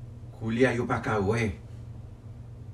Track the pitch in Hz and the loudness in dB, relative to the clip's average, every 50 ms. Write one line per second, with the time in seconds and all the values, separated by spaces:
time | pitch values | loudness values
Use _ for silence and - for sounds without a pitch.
0 | - - - - - - - - 117 113 113 117 131 123 117 120 120 120 123 113 | -12 -12 -12 -12 -12 -12 -10 -4 -2 0 6 6 6 6 6 2 2 2 0 0
1 | - 120 107 104 95 98 110 117 113 101 82 - - - - - - - - - | 2 2 2 4 4 4 4 4 2 2 0 -4 -8 -12 -12 -12 -12 -12 -12 -12
2 | - - - - - - - - - - - - - - | -12 -12 -14 -14 -14 -14 -14 -12 -12 -14 -14 -12 -12 -12